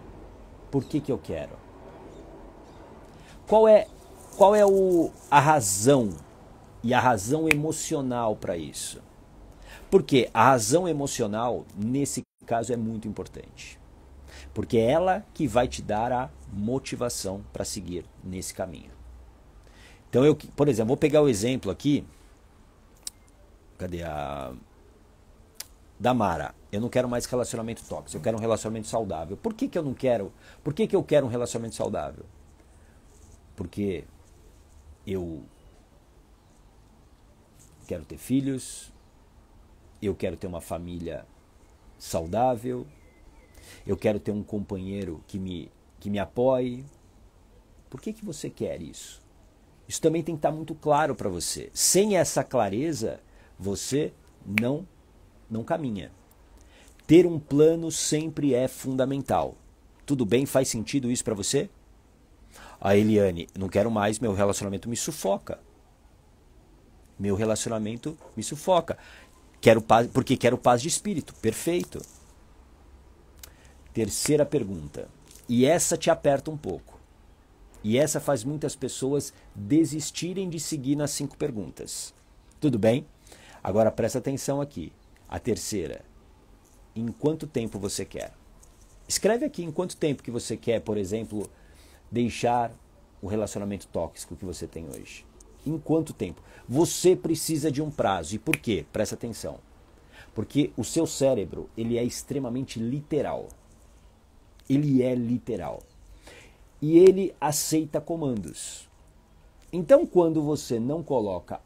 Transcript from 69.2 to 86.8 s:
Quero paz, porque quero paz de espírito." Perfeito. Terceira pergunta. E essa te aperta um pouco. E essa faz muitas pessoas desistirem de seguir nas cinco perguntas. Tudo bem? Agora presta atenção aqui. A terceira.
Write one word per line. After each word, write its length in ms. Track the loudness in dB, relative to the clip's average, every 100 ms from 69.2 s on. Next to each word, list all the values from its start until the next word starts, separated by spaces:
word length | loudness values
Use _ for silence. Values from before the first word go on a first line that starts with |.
| -20 -20 -20 2
Quero 200 | 6 6
paz, 280 | 6 4 4
porque 280 | 2 2 4
quero 220 | 4 4
paz 240 | 4 2
de 60 | 2
espírito." 440 | -4 -4 -6 -6
Perfeito. 640 | -4 -2 -2 0 -2 -2 -8 -14 -18 -20 -20 -20 -20 -20 -20 -20 -20 -20 -20 -20 -20 -20 -20 -20 -20 -10
Terceira 540 | -4 -2 -2 2 2 2
pergunta. 640 | 0 -2 -6 -10 -12 -14 -18 -20 -18 -2
E 180 | 4 6
essa 320 | 4 2 0
te 120 | 2
aperta 400 | 2 2 0 0
um 60 | -8
pouco. 420 | -8 -10 -12 -20 _ _ -20 -20 _ _ -20 -10
E 140 | 0 2
essa 220 | 2 0
faz 220 | 0 -2
muitas 320 | -2 -6 -6
pessoas 600 | -6 -8 -4 -2 -2 -4 -10 -18
desistirem 920 | -14 0 4 4 0 -8 -6 -6 -6 -6
de 100 | -6
seguir 380 | -6 -4 -2 0
nas 140 | -2
cinco 260 | -4 -8 -6
perguntas. 800 | -6 -4 -10 -10 -12 -12 -12 -16 _ -20 -20 -4
Tudo 200 | 0 4
bem? 280 | 4 4 0 -14 -20 -20 -20 -10
Agora 280 | -2 2 4
presta 280 | 2 0 -2
atenção 420 | -4 -4 -2 -2
aqui. 320 | -4 -8 -12 -14 -20 -20 -12
A 100 | -8
terceira. 640 | -2 -2 -2 -4 -4 -8 -16 -20 -20 -20 -20 -20 -20 -20